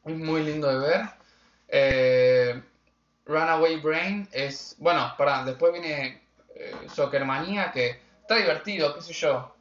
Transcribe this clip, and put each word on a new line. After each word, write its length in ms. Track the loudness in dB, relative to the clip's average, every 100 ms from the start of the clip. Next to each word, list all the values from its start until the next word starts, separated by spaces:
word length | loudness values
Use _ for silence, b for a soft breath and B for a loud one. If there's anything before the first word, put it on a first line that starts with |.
| -8
Es 100 | -6
muy 280 | -2 -2
lindo 240 | -2 -2 0
de 200 | 0 2
ver. 220 | 0 -2 -14 b b b b b
Eh, 960 | 2 4 4 4 6 6 6 2 -2 -12 _ _ _ _ _ -4
Runaway 540 | -2 2 2 2 2
Brain 480 | 0 -2 -2 -4 -6
es, 440 | -6 -6 -6 -16 -2
bueno, 340 | 2 2 0 0
pará, 260 | 0 2
después 280 | -4 0 0
viene, 520 | 0 -6 -6 -6 -10 _ _ _ -16
eh, 180 | -14 -14 -12
Soccermanía, 800 | -2 0 0 0 -2 -2 -4 -4
que 300 | -2 -4 -4 b b
está 140 | -2 0
divertido, 600 | 2 -2 -4 -2 -2 -2
qué 60 |
sé 120 | -12
yo. 420 | -2 0 -2 -6 _